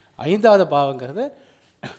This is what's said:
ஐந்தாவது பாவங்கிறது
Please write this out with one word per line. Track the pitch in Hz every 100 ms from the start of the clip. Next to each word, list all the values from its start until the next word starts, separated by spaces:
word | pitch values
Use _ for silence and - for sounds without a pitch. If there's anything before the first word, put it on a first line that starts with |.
| _ -
ஐந்தாவது | 139 208 220 202 170 143
பாவங்கிறது | 139 131 123 170 277 - _ _ _ _ -